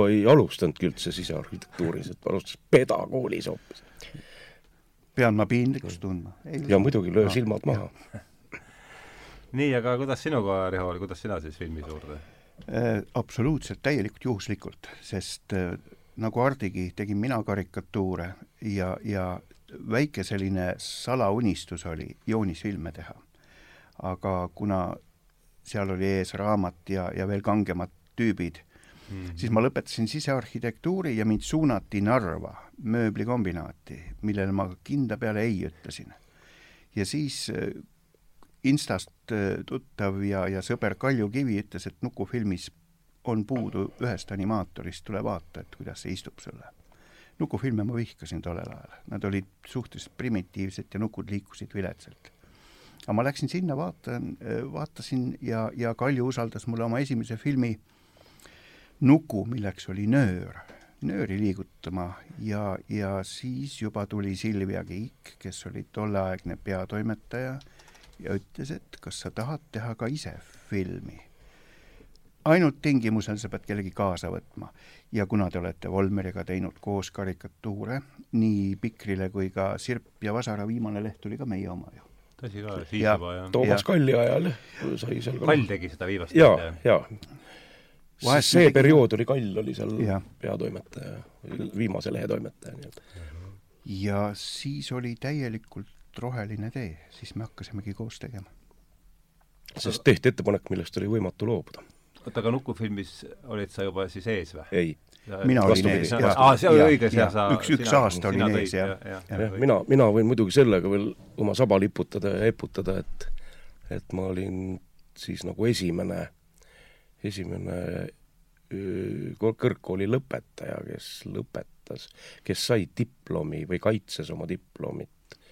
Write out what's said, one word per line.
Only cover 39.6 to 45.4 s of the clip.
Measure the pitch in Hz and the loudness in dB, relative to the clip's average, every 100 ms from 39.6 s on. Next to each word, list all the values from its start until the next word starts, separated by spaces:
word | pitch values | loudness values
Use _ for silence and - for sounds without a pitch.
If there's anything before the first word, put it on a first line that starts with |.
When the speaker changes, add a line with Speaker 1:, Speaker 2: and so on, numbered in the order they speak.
| - | -4
Speaker 2:
tuttav | 127 - - 101 98 | -10 -10 -4 -2 0
ja, | 101 98 92 | 0 0 0
ja | 95 | -2
sõber | - 117 110 - | -4 -2 -2 0
Kalju | 131 131 104 | 0 2 0
Kivi | 127 139 104 | 0 -2 -2
ütles, | - 92 - | -4 -10 -10
et | - | -8
Nuku | 123 - 98 | -8 -6 -4
filmis | 123 104 92 - - _ _ _ _ - | -2 -2 -2 -6 -18 _ _ _ _ -2
on | 113 104 | -2 0
puudu | 127 104 101 98 - | -2 -2 -4 -4 -4
ühest | 120 92 - | -4 -4 -6
animaatorist, | 98 98 110 87 - 87 - | -4 -2 -2 -4 -8 -12 -12
tule | - 104 | -8 -6
vaata, | 110 92 | -4 -6